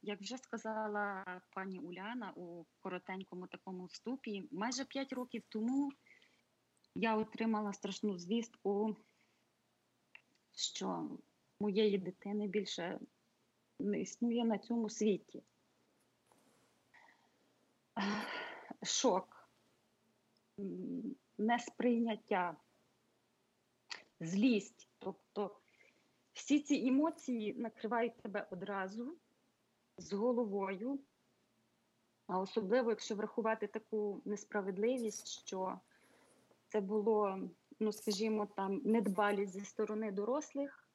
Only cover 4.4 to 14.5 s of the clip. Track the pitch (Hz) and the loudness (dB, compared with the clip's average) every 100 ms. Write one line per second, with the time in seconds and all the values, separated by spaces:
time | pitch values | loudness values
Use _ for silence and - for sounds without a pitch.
4.4 | 175 170 220 247 269 269 269 254 247 226 | -4 -2 -2 -2 -4 -4 -4 -4 -4 -6
5.4 | - 220 220 269 285 277 _ - _ _ | -6 -2 2 2 2 -2 _ -20 _ _
6.4 | _ _ _ _ _ - 226 220 220 - | _ _ _ _ _ 0 2 4 0 0
7.4 | 226 214 208 196 202 190 214 185 175 226 | 2 2 0 -4 -6 -2 -2 -2 0 0
8.4 | 226 - 196 202 220 214 - _ _ _ | 0 -4 0 2 2 0 -10 _ _ _
9.4 | _ _ _ _ _ _ _ - _ _ | _ _ _ _ _ _ _ -20 _ _
10.4 | _ - - - 185 175 151 143 - _ | _ -4 -4 -2 -2 -2 -4 -8 -14 _
11.4 | _ _ 208 196 214 196 185 180 196 208 | _ _ 0 4 4 4 -2 -8 -4 -2
12.4 | 208 208 185 - 170 - - _ _ _ | 0 0 -2 -4 -4 -4 -10 _ _ _
13.4 | _ _ _ _ 196 196 190 - 240 233 | _ _ _ _ 0 0 -2 -2 0 2
14.4 | 233 | 4